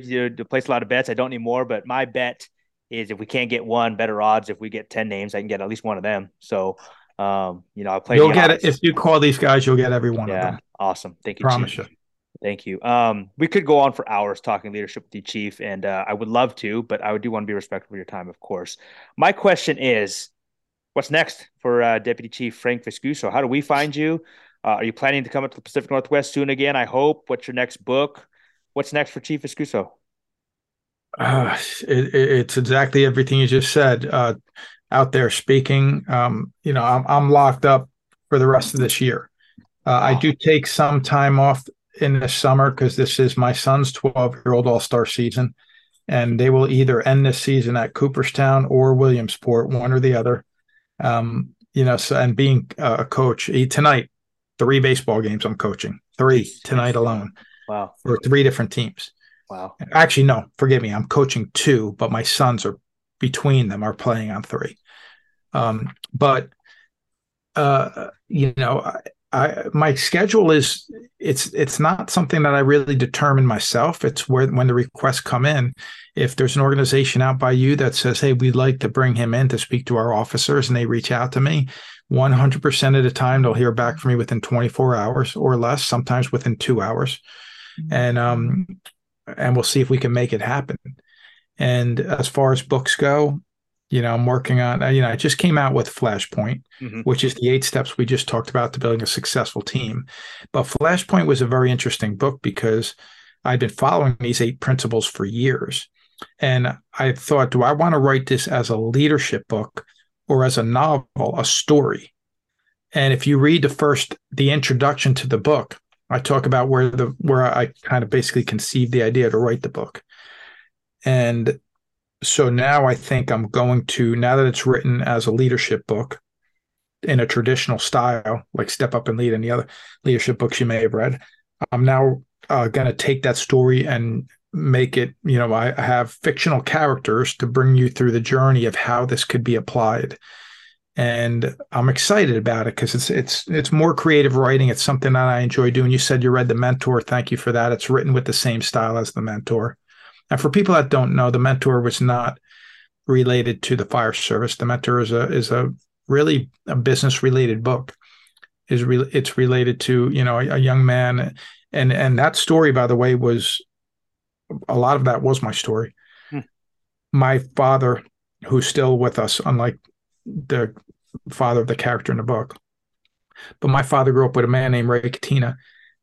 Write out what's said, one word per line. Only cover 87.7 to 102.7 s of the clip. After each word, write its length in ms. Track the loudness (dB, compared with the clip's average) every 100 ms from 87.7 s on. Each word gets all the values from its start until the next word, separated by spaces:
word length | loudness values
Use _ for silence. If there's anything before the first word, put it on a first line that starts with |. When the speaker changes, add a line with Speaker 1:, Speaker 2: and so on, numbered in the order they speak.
| -14
Speaker 1:
Mm-hmm. 120 | -4
Speaker 2:
And, 240 | -2 0 0
um, 480 | 0 0 0 -2 -4 -10 -20 _ _ _ -18 -4
and 180 | 0 0
we'll 60 |
see 180 | 2 0
if 80 | 2
we 80 | 0
can 160 | 0
make 220 | 0 -2
it 80 | -4
happen. 340 | -4 -4 -6 -10 -12 -20 _ _ -20 _ _ _
And 420 | -2 0 0 -2
as 280 | -4 -4 -2
far 240 | 0 2
as 80 | 2
books 360 | 0 -2 -2 0
go, 440 | 0 2 0 -2 -10 _ _ _ _
you 140 | -2
know, 100 | -2
I'm 140 | 0 0
working 340 | 0 0 0
on, 220 | 0 0
uh, 60 | 0
you 120 | 2
know, 80 | 2
I 80 | 0
just 220 | -2 0
came 180 | 2 2
out 160 | 2
with 160 | 0 -4
Flashpoint, 680 | -4 -2 -2 -6 -6 -6 -6 -12 _
Speaker 1:
Mm-hmm. 220 | -14 -6
Speaker 2:
which 200 | -2 0
is 120 | -2
the 140 | -2 0
eight 140 | 0
steps 340 | 0 -4 -4 -4
we 80 |
just 220 | -2 -2 -2
talked 240 | -6 -4
about 220 | -4 -4
to 80 | -4
building 220 | -2 -2
a 40 | -2
successful 560 | -6 -4 -4 -4 -6
team. 420 | -6 -6 -6 -8 -12 -18 -20 -20 -6
But 120 | -4
Flashpoint 600 | -4 -2 0 0 0 0 2
was 140 | 2
a 60 | 2
very 240 | 2 2
interesting 460 | 0 -2 -4 -6 -2
book 240 | -4 -2
because 540 | -6 -4 -2